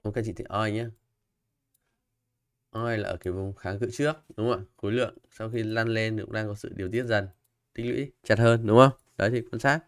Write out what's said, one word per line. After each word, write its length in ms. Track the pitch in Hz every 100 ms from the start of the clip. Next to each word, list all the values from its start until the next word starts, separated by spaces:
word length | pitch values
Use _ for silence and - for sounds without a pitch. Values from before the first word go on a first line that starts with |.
Không, 100 | 107
các 80 | 113 107
chị 80 |
thấy 120 | 87 -
oi 220 | 101 107
nhé. 140 | 107 117 - _ _ _ _ _ _ _ _ _ _ _ _ _ _ _ _ _
Oi 280 | 110 117 110
là 120 | 98
ở 80 | 90
cái 160 | 92
vùng 200 | 92 95
kháng 260 | 98 92 101
cự 100 | 123
trước, 240 | 120 147 156 _ -
đúng 140 | 113
không 100 | 101
ạ? 40 | 95 _
Khối 140 | 101
lượng 260 | 120 113 - _
sau 180 | - 110
khi 140 | 117
lăn 240 | 110 113 113
lên 300 | 110 110 107
thì 60 |
cũng 100 | -
đang 140 | 110 107
có 80 | 104
sự 160 | - -
điều 140 | 92
tiết 120 | 113
dần, 240 | 120 107 98 _ _ _ _
tích 120 | - 120
lũy 260 | 120 139 _
chặt 160 | - 107
hơn, 280 | 117 117 113
đúng 100 | 113
không? 220 | 135 - _ -
Đấy 120 | 101
thì 120 | 120
quan 180 | 113 113
sát 200 | 139 156